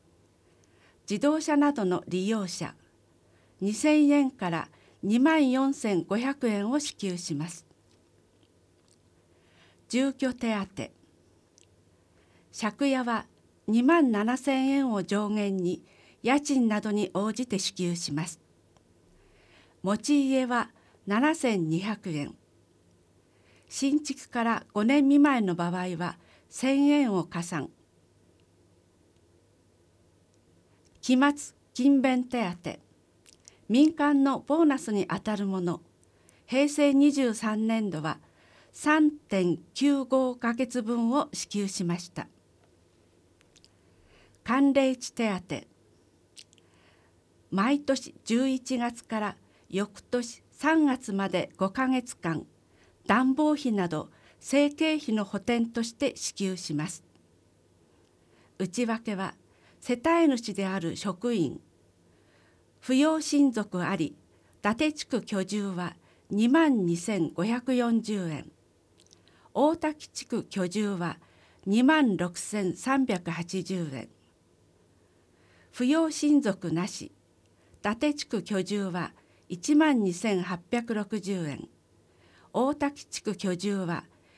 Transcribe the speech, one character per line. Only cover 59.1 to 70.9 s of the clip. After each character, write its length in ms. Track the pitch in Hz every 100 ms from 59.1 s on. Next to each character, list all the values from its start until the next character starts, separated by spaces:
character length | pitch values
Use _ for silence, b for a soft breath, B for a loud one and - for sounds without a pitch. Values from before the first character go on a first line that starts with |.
は、 200 | 190 190 - _ b b b
世 140 | -
帯 340 | 240 320 339 311
主 260 | 240 226
で 120 | 196 190
あ 120 | 190
る 180 | 165 -
職 380 | 202 175 240
員、 260 | 226 143 - _ _ _ _ _ b b b b b b b
扶 140 | -
養 260 | 262 311 320
親 300 | 302 294 277
族 360 | 220 202 180 165
あ 80 | 190
り、 100 | 147
伊 100 | - _ b b b
達 320 | 208 226 311
地 100 | 302
区 180 | - -
居 220 | - 196
住 240 | 190 208 202
は 280 | 180 180 - b b b
二 180 | 202 240
万 380 | 320 311 233 175
二 100 | 170
千 360 | - 196 156
五 100 | -
百 300 | 214 240 240
四 260 | 247 233 226
十 280 | 226 208 170
円、 200 | 139 - - _ _ _ _ b b b b b
大 240 | - 302 330
多 180 | 302
喜 140 | 302 -
地 180 | - -
区 180 | 233
居 240 | - 196 180
住 260 | 196 208